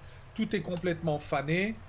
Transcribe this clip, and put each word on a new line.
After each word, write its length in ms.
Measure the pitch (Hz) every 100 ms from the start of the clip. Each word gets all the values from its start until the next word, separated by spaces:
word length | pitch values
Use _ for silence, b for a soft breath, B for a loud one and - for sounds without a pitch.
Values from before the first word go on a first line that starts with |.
| B B B -
tout 200 | 214 202
est 60 |
complètement 560 | - 175 180 165 170 147
fané. 580 | - 147 143 175 208 214